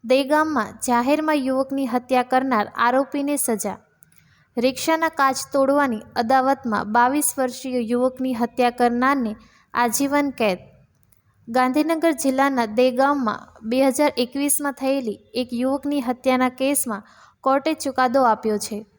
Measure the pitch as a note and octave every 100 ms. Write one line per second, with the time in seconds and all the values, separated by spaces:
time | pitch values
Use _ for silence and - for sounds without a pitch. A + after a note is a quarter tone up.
0 | A#3 C4 C4+ D4+ D#4 C#4 G#3 - - A#3+
1 | A#3+ D4+ D#4 D4+ C4 C4 C4+ C4+ C4 B3
2 | B3 B3+ B3 C4 C4+ A3+ G3+ - A#3 B3+
3 | C4+ D4 C#4 C#4+ - G#3+ G#3 F#3+ _ _
4 | _ _ _ _ _ - B3 C4 - D#4+
5 | D#4+ D#4+ C4+ C4 - C#4 C4+ C#4+ C#4 G#3+
6 | - - A#3 C4 C4 C#4 B3 G#3 G#3 A#3
7 | B3 D4 C#4+ - B3+ B3 C4 B3 A3 A#3+
8 | B3+ B3+ B3+ A3+ A#3 - A#3+ A#3+ A#3+ A#3+
9 | B3+ C#4 A3+ G#3+ - _ _ - A#3+ A3+
10 | C#4 C#4+ C#4+ B3+ A3 F3+ - _ _ _
11 | _ _ _ _ - A#3+ B3+ C4+ D4+ E4
12 | E4 D4 C#4 C4 C#4 C4 A3+ G#3+ B3+ A#3+
13 | C4+ C#4+ A3+ - - - A3 B3+ C4+ C4
14 | D4 A#3 B3 C#4 C#4+ - C#4+ - C4+ C#4
15 | A#3 G3+ _ A#3+ B3 A#3+ B3+ C#4 C#4+ C#4+
16 | A#3+ B3 C4 B3+ B3+ B3+ C4+ C#4 B3 G3+
17 | - - - _ C4+ C#4 D4 D#4 C#4 C4
18 | C4 C4+ B3 G#3+ A3 G#3 - G#3 G#3+